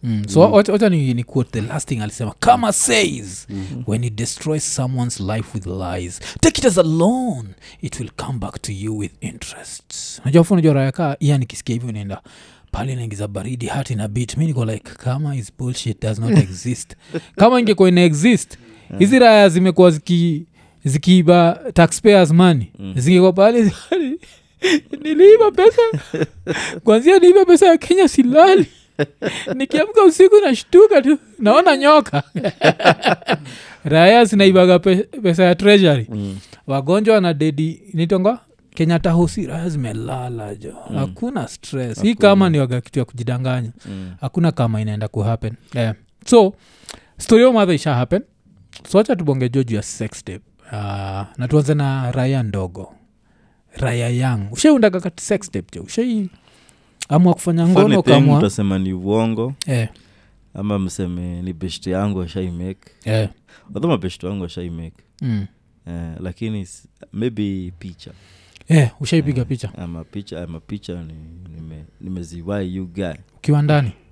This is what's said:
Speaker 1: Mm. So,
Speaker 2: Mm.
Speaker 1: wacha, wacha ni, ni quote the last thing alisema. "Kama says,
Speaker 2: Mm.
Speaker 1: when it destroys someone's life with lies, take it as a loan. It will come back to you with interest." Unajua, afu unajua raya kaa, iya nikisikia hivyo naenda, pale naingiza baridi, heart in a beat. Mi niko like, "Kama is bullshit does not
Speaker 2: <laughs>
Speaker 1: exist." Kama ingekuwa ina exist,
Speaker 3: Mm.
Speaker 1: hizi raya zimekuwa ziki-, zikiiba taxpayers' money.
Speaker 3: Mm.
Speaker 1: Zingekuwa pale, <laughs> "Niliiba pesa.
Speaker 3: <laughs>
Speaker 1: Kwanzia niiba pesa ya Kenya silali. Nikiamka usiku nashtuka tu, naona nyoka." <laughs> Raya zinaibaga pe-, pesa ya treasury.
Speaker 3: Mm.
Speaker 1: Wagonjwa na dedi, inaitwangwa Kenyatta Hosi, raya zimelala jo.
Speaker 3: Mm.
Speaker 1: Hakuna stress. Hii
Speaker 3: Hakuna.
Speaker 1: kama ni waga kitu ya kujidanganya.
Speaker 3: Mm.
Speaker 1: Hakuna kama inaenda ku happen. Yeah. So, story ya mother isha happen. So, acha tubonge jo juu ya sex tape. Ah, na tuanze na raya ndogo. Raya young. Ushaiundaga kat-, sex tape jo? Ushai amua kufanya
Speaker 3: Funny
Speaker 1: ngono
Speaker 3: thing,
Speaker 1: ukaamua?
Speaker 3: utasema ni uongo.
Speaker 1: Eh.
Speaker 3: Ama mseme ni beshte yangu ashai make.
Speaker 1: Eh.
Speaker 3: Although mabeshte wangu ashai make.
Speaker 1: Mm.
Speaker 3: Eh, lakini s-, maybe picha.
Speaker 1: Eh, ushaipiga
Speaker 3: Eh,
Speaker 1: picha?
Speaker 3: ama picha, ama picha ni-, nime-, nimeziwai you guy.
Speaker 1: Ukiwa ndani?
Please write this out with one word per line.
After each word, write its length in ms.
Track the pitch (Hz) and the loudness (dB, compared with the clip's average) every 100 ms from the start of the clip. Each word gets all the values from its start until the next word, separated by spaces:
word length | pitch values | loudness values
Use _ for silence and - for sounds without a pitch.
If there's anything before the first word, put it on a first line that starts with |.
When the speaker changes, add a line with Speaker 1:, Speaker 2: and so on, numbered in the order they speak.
Speaker 1:
Mm. 200 | 120 110 104 | -4 -6 -2
So, 180 | 151 196 | 2 4
Speaker 2:
Mm. 40 | |
Speaker 1:
wacha, 180 | 208 214 | 4 2
wacha 160 | 208 214 | 0 0
ni, 260 | 175 131 | 0 -2
ni 100 | 120 | -4
quote 360 | 120 135 120 117 | -4 -6 -4 -6
the 60 | 110 | -6
last 200 | 147 - | -8 -8
thing 120 | 123 | -8
alisema. 340 | 107 - 113 - | -8 -8 -10 -4
"Kama 320 | - 247 226 | 0 2 0
says, 720 | 202 - 226 190 139 95 95 - | -2 0 0 -2 -4 -14 -18 -14
Speaker 2:
Mm. 340 | 101 95 127 123 | -12 -12 -12 -6
Speaker 1:
when 180 | 110 | -6
it 100 | 120 | -6
destroys 600 | 104 117 - 156 156 - | -8 -10 -8 -6 -6 -6
someone's 460 | - 127 131 123 - | -6 -6 -4 -6 -6
life 280 | 95 107 110 | -8 -8 -8
with 120 | 110 95 | -12 -10
lies, 540 | 92 90 90 87 - - - | -10 -8 -8 -10 -14 -16 0
take 180 | 320 - | 0 2
it 40 | |
as 140 | 262 185 | 0 2
a 40 | |
loan. 640 | 165 160 175 247 254 147 104 - - - | 0 2 0 0 -6 -8 -12 -20 -20 -14
It 180 | - - | -14 -12
will 100 | 104 - | -14 -12
come 220 | - 127 | -10 -10
back 240 | 98 - | -10 -12
to 100 | - | -12
you 260 | 101 107 107 | -10 -8 -8
with 140 | 98 _ | -10 _
interest." 1000 | - - - - - - _ - - - | -14 -14 -18 -18 -18 -20 _ -16 -16 -10
Unajua, 180 | 131 156 | 0 2
afu 120 | 165 | 2
unajua 180 | 190 156 | 2 2
raya 180 | 139 135 | 2 -2
kaa, 240 | - 160 139 | -4 -6 -4
iya 180 | 143 143 | -2 -2
nikisikia 340 | 123 - - | -4 -10 -8
hivyo 180 | 123 123 | -8 -8
naenda, 280 | 107 101 95 _ _ _ _ _ | -10 -10 -12 _ _ _ _ _
pale 220 | - 123 127 | -10 -8 -8
naingiza 320 | 113 101 104 | -8 -8 -10
baridi, 380 | 101 104 123 120 | -8 -10 -8 -8
heart 240 | - 135 | -8 -6
in 100 | 113 | -6
a 80 | 107 | -6
beat. 280 | 107 120 - | -6 -6 -4
Mi 100 | 160 | -4
niko 180 | 127 | -2
like, 260 | 113 107 - - | -4 -6 -12 -12
"Kama 400 | - 131 151 139 | -8 -6 -6 -8
is 160 | 98 _ | -10 _
bullshit 440 | 123 123 - 107 | -10 -8 -8 -6
does 160 | 107 107 | -6 -6
not 200 | 113 131 | 0 2
Speaker 2:
<laughs> 60 | 98 | 2
Speaker 1:
exist." 480 | 92 120 123 - - _ 165 - - | -4 -8 -10 -12 -20 _ -14 -12 2
Kama 240 | 214 247 | 4 4
ingekuwa 280 | 233 202 185 | 0 4 4
ina 120 | 180 | 6
exist, 560 | 175 147 196 233 - - - - _ | 4 4 2 2 -2 -20 -20 -20 _
Speaker 3:
Mm. 80 | - | 2
Speaker 1:
hizi 200 | 202 262 | 4 6
raya 300 | 240 214 202 | 8 8 6
zimekuwa 420 | 170 185 175 180 | 4 0 6 4
ziki-, 520 | 156 - 175 170 156 170 _ _ _ | 4 0 0 0 -2 -8 _ _ _
zikiiba 760 | 143 139 175 185 165 175 170 175 254 | -4 -2 4 4 6 4 4 0 -4
taxpayers' 560 | - 165 - 226 202 170 | 2 2 4 4 6 6
money. 400 | 165 180 151 101 - | 6 4 4 -2 -12
Speaker 3:
Mm. 160 | 98 95 | -10 -4
Speaker 1:
Zingekuwa 360 | 127 180 185 | 2 4 4
pale, 300 | 180 202 240 | 4 4 4
<laughs> 100 | 214 - - 359 285 311 - _ _ _ 370 311 - 277 | 0 -2 -6 -4 -4 -8 -14 _ _ _ -2 -2 -2 -12
"Niliiba 480 | 302 311 381 440 427 | -6 6 6 8 4
pesa. 320 | - 403 453 466 440 - 160 156 - | 4 2 4 0 -2 -8 -8 -8 -8
Speaker 3:
<laughs> 480 | - 160 - 180 | -10 -8 -8 -6
Speaker 1:
Kwanzia 340 | 233 220 277 381 | 2 2 4 6
niiba 260 | 359 381 | 6 6
pesa 220 | 370 349 392 | 6 6 6
ya 100 | 330 | 4
Kenya 300 | - 359 359 | 2 2 2
silali. 580 | - 247 285 370 381 170 _ _ - 147 _ - - - | 2 2 6 6 6 2 _ _ -6 -6 _ -10 -8 -8
Nikiamka 500 | 254 269 302 370 415 | -6 -4 -2 2 6
usiku 300 | 392 320 370 415 | 4 8 6 8
nashtuka 580 | 392 247 - 349 415 370 | 4 -2 4 6 8 6
tu, 160 | 254 294 _ _ | 2 0 _ _
naona 380 | 214 262 370 277 | 2 4 4 4
nyoka." 460 | 277 302 - - - - 226 - 294 160 - - | 4 4 4 -4 -6 -6 -6 0 0 2 0 2
<laughs> 800 | - 180 - 151 143 - - - | 0 -2 -4 -6 -6 -20 -20 -12
Raya 400 | 151 156 175 233 | 0 4 6 6
zinaibaga 540 | 226 202 196 185 180 180 | 4 4 4 6 6 4
pe-, 180 | 190 185 - 277 | 4 0 -2 -4
pesa 220 | 202 170 | -2 2
ya 100 | 180 | 2
treasury. 520 | 175 196 208 185 143 110 | 4 4 6 4 2 -2
Speaker 3:
Mm. 260 | 107 101 95 - - - | -6 -8 -10 -16 -20 -6
Speaker 1:
Wagonjwa 540 | 135 135 190 214 220 | -6 0 0 4 2
na 140 | 180 | 2
dedi, 360 | 156 156 143 160 165 _ | 0 -2 -2 -6 -6 _
inaitwangwa 480 | 165 165 190 185 240 _ _ _ | -6 -2 0 0 -2 _ _ _
Kenyatta 360 | - 165 170 180 | -4 0 0 0
Hosi, 360 | 170 170 - 156 | 0 0 -2 -8
raya 220 | 151 175 | -8 -8
zimelala 840 | 151 123 110 120 131 123 120 104 | -6 -8 -8 -8 -8 -8 -10 -12
jo. 200 | 101 - - - | -14 -16 -18 -10
Speaker 3:
Mm. 60 | - | -8
Speaker 1:
Hakuna 520 | 135 92 233 277 117 | -6 -6 -8 -6 -10
stress. 540 | - - 135 123 110 | -14 -12 -8 -8 -4
Hii 60 | 202 | -2
Speaker 3:
Hakuna. 200 | 220 208 | 2 4
Speaker 1:
kama 220 | 196 190 | 4 2
ni 80 | 156 | 2
waga 220 | 131 123 | 0 -4
kitu 180 | - - | -6 -6
ya 60 | |
kujidanganya. 680 | 120 120 117 123 131 127 117 - - | -6 -8 -8 -6 -4 -6 -8 -12 -14
Speaker 3:
Mm. 240 | 98 92 90 | -14 -14 -12
Speaker 1:
Hakuna 320 | 135 - 170 | -8 -2 -2
kama 280 | - 117 110 | 0 -2 -2
inaenda 280 | 107 104 107 | -4 -6 -6
ku 120 | - | -4
happen. 320 | 104 113 113 107 _ | -4 -4 -6 -12 _
Yeah. 200 | 127 113 107 _ _ - | -6 -4 -6 _ _ 4
So, 280 | 240 196 - _ _ - - _ _ | 4 4 -2 _ _ -20 -20 _ _
story 260 | - 226 | 2 4
ya 80 | 254 | 6
mother 220 | 233 196 | 4 2
isha 200 | 156 - | 0 0
happen. 280 | 127 127 185 277 _ _ _ _ - - | -2 -2 -4 -6 _ _ _ _ -20 -2
So, 100 | 190 | 0
acha 180 | 220 214 | 0 -2
tubonge 320 | 156 135 123 | -2 -2 -2
jo 140 | 131 | -2
juu 140 | 123 107 | -2 -4
ya 60 | |
sex 420 | - - 107 - | -6 -10 -10 -10
tape. 160 | - 92 _ _ _ | -16 -16 _ _ _
Ah, 540 | 107 101 101 98 95 98 - | -12 -10 -8 -8 -10 -12 -10
na 100 | 123 | -2
tuanze 260 | 151 143 | -2 0
na 380 | 151 143 135 127 | -2 -2 -4 -4
raya 300 | 123 127 135 | -4 -2 -2
ndogo. 520 | 113 98 92 92 92 _ _ _ _ _ _ _ _ - | -4 -6 -8 -10 -18 _ _ _ _ _ _ _ _ -8
Raya 320 | 135 120 117 | -6 -4 -4
young. 440 | 123 131 117 101 | -2 -2 -4 -6
Ushaiundaga 460 | 117 311 285 214 185 | 0 2 4 2 0
kat-, 200 | 175 - | -8 -12
sex 300 | - 202 202 | -6 -6 -6
tape 160 | - - - | -12 -12 -16
jo? 40 | |
Ushai 460 | - - 247 220 190 _ _ _ _ _ _ _ - | -12 -6 -4 -4 -6 _ _ _ _ _ _ _ -2
amua 260 | 151 175 | 2 2
kufanya 280 | 165 - 165 170 | 2 -2 0 2
Speaker 3:
Funny 60 | 185 | 4
Speaker 1:
ngono 100 | - 135 | 4 2
Speaker 3:
thing, 80 | - | 4
Speaker 1:
ukaamua? 280 | 127 - 147 | 4 6 4
Speaker 3:
utasema 400 | 107 95 101 95 | 2 -2 -2 -2
ni 140 | 95 | -4
uongo. 640 | 92 92 107 113 110 120 139 - | -6 -2 -2 -2 -4 -6 -8 -6
Speaker 1:
Eh. 220 | 127 113 _ _ _ _ _ _ | -4 -6 _ _ _ _ _ _
Speaker 3:
Ama 240 | - 104 101 | -10 -6 -4
mseme 640 | 92 - 92 87 87 87 | -4 -6 -8 -8 -10 -10
ni 100 | 90 | -10
beshte 380 | 85 90 - - | -10 -12 -10 -8
yangu 320 | 92 104 95 | -4 -4 -4
ashai 280 | 87 95 92 | -8 -8 -8
make. 280 | 85 92 95 _ _ | -8 -12 -14 _ _
Speaker 1:
Eh. 240 | - 107 104 _ _ _ _ | -6 -4 -4 _ _ _ _
Speaker 3:
Although 160 | - 160 | -8 -4
mabeshte 360 | 127 90 - 87 | -2 -4 -10 -10
wangu 180 | 101 | -10
ashai 260 | 87 - 90 | -10 -10 -12
make. 260 | 82 82 _ _ _ | -12 -14 _ _ _
Speaker 1:
Mm. 240 | 131 107 98 _ _ _ - | -6 -6 -8 _ _ _ -16
Speaker 3:
Eh, 240 | 85 82 80 | -14 -12 -12
lakini 400 | 90 87 110 107 | -14 -10 -10 -10
s-, 280 | 90 - _ _ - | -12 -18 _ _ -18
maybe 600 | 101 117 110 104 95 90 90 | -8 -8 -6 -6 -6 -10 -14
picha. 320 | 95 85 - - _ _ _ _ _ | -18 -18 -20 -20 _ _ _ _ _
Speaker 1:
Eh, 220 | 160 123 - | 2 2 -4
ushaipiga 400 | 135 165 143 131 | -4 -2 -2 -6
Speaker 3:
Eh, 60 | 123 | -6
Speaker 1:
picha? 220 | 127 104 - | -8 -10 -14
Speaker 3:
ama 260 | 87 85 | -14 -14
picha, 380 | 78 101 101 80 | -14 -16 -14 -14
ama 180 | 87 82 | -14 -16
picha 320 | _ 104 - 87 | _ -16 -12 -14
ni-, 120 | 80 78 80 85 90 | -14 -18 -20 -20 -20
nime-, 300 | 80 80 78 78 _ | -18 -18 -18 -20 _
nimeziwai 760 | 92 92 82 85 85 101 92 92 | -14 -14 -14 -14 -10 -8 -6 -8
you 100 | 92 | -12
guy. 240 | 87 92 76 - _ | -10 -10 -10 -18 _
Speaker 1:
Ukiwa 260 | - 147 | -2 -2
ndani? 300 | 147 151 127 - _ | 0 0 -2 -8 _